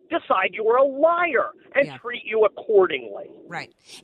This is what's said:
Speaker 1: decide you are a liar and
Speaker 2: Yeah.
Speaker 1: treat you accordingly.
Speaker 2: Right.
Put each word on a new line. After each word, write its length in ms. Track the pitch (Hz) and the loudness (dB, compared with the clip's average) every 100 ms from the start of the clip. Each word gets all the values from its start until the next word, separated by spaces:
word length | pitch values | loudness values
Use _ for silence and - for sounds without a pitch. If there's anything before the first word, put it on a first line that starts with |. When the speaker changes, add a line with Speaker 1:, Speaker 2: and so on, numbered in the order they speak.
| _ | _
Speaker 1:
decide 400 | 330 - 208 190 | -8 -2 -2 -2
you 160 | 185 220 | -2 0
are 80 | 240 | 4
a 80 | |
liar 680 | 277 269 320 339 349 240 120 - _ | 2 2 0 2 0 0 -2 -8 _
and 120 | 254 214 | -2 -2
Speaker 2:
Yeah. 100 | 131 | -4
Speaker 1:
treat 300 | 240 240 - | -12 -14 -6
you 180 | 220 | 0
accordingly. 840 | 214 - - 208 185 143 117 101 98 - - | 2 0 2 4 4 0 -8 -14 -16 -20 -14
Speaker 2:
Right. 240 | 170 135 _ _ - | -14 -14 _ _ -12